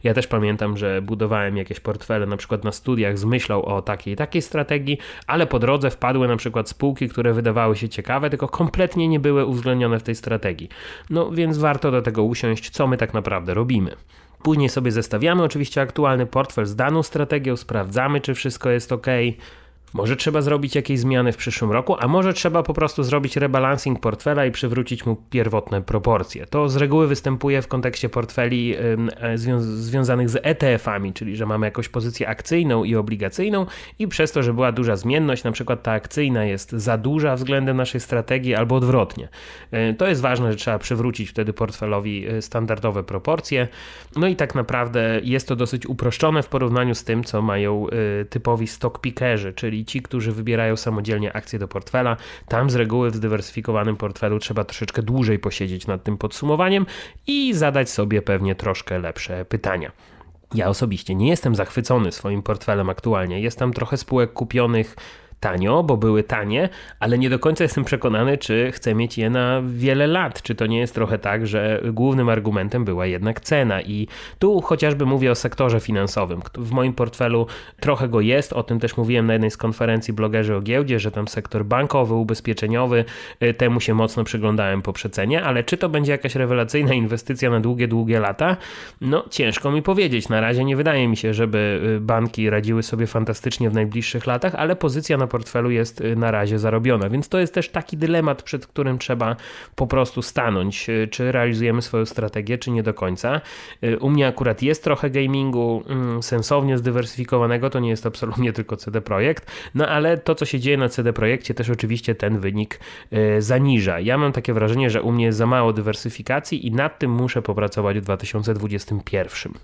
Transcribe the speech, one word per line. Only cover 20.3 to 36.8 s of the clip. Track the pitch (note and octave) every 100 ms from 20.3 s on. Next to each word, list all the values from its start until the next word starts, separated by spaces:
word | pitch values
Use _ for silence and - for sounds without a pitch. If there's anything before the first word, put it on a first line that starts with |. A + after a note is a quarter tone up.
| D3+
zrobić | C#3+ D3 C#3 D3
jakieś | C3 C3+
zmiany | B2 B2+ B2
w | A#2
przyszłym | - - A2
roku, | A2+ B2 F#3
a | B2
może | F3 F#3+
trzeba | F3+ F3 E3+
po | E3
prostu | D3+ D3+ -
zrobić | B2+ C#3+ C#3 C#3+
rebalancing | C#3 C3 C3 C#3 - A#2+
portfela | A#2 G#2+ - C#3+ C3
i |
przywrócić | - B2+ A#2+ B2 A#2+ A#2+
mu | A2 -
pierwotne | B2 A2 G#2+ - G2
proporcje. | F#2 A2 F#2+ A2 - - -
To | D3 D3
z | C3+
reguły | C#3+ D3+ D#3
występuje | C#3 C#3 B2+ C#3 C#3
w | C3
kontekście | C3 B2 - A#2+
portfeli, | B2 A2+ - A#2+ B2 A#2+ G#2+
ym, | A#2 A2 A#2 -
e, | A#2 A2+
zwią-, | A#2 B2
związanych | A2+ A2 A2+ C3+ B2+ B2 B2
z | A#2
E | D3 D#3
T | C#3
F-ami, | A#2 - G2+ G2
czyli | F#2 A2 G#2+
że | G#2+
mamy | G#2+ G#2+
jakąś | G#2 A2+
pozycję | B2 A#2 A#2 A2+
akcyjną | G#2+ - E3+ D#3+ A#2
i | G2+ A2+
obligacyjną | G#2+ G#2+ G2 - G3+ G3+ F#3 - - -
i | G#3+
przez | - D#3
to, | D3
że | B2
była | A#2 B2+
duża | A2+ A#2 G2
zmienność, | A2 D3 D3+ B2+
na | A#2+
przykład | A2+ A#2+ A#2
ta | -
akcyjna | A2 - - C#3+ A#2+ G#2+
jest | G2 -
za | A#2